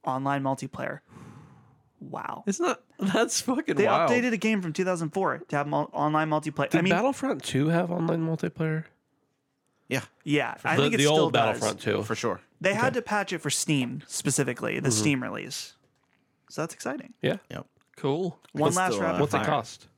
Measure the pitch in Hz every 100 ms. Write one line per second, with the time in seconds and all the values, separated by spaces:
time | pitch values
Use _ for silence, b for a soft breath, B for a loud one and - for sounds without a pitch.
0 | - 131 139 139 135 135 135 - 131 143
1 | B B B B B B B B _ _
2 | - - - - - 196 349 - _ -
3 | 196 185 233 - - 262 320 - 208 160
4 | 165 247 247 220 220 214 180 147 185 180
5 | 165 190 180 131 - 147 143 147 151 -
6 | 147 156 156 151 151 147 139 170 180 175
7 | 247 269 269 139 - - 151 170 180 175
8 | 165 165 165 160 170 - 160 156 - _
9 | _ _ _ _ _ _ _ _ _ 131
10 | - _ 156 147 120 - - 156 143 147
11 | 143 156 160 127 113 117 110 95 - 104
12 | 107 110 117 90 - _ 185 202 254 240
13 | - 208 190 175 147 - - 147 123 131
14 | - - - 135 131 120 - 127 139 107
15 | 107 139 113 - - - - - _ _
16 | _ _ _ _ _ - 160 - - 294
17 | - - - 196 _ - - _ _ -
18 | 143 147 185 - - 147 147 180 185 107
19 | - 90 147 139 131 147 110 - -